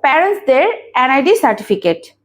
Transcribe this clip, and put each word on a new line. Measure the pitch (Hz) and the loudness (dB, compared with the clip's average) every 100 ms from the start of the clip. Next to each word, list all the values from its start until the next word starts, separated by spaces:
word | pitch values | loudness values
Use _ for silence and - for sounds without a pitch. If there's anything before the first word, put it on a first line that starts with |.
প্যারেন্টসদের | 285 294 381 403 - 262 381 453 - - | 0 0 0 -2 0 2 2 -4 -8 -2
এনআইডি | 254 269 277 440 | 0 2 2 2
সার্টিফিকেট | 269 214 214 202 180 160 - _ | 2 -2 -4 -2 -2 -4 -8 _